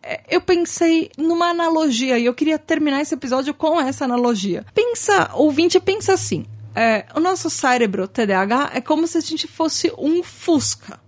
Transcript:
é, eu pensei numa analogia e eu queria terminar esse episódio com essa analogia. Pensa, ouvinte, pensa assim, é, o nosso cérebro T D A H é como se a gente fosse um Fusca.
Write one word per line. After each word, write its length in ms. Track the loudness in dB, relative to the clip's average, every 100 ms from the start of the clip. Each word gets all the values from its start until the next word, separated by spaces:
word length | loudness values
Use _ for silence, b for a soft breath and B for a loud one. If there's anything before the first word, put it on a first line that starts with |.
é, 200 | -10 -12 -2
eu 120 | -2
pensei 680 | 0 0 0 0 2 2 0 -2
numa 340 | -2 2 0
analogia 680 | 0 0 2 2 0 0 2
e 60 |
eu 100 | 0
queria 240 | 0 0 0
terminar 420 | -2 0 0 0
esse 140 | -2
episódio 400 | -4 -2 -2 -2
com 260 | -2 0 2
essa 240 | 0 -2
analogia. 640 | -2 0 0 0 -2 -4 -2
Pensa, 560 | 0 0 0 2 2 2
ouvinte, 440 | 2 2 4 4 4
pensa 360 | 2 -2 0
assim, 320 | 0 0 -4 -8 -14 -10
é, 320 | 0 2 0 -2
o 60 | -2
nosso 280 | 0 0 -4
cérebro 600 | 0 2 2 2 0 -4
T 180 | -2 2
D 60 |
A 80 | 2
H 300 | 2 0 0
é 60 | -4
como 260 | -2 0 2
se 100 | -2
a 40 |
gente 260 | -4 -8 -8
fosse 460 | -4 -2 0 -2 -2
um 280 | 0 0
Fusca. 720 | -2 -8 0 0 0 -4 -10 -20